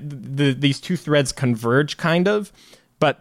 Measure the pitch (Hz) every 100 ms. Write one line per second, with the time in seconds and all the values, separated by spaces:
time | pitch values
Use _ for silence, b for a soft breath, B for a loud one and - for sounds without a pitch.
0 | 147 139 123 139 143 131 143 139 - 180
1 | - 151 135 - 127 117 117 127 147 -
2 | - 170 180 208 208 b b b b _
3 | 151 127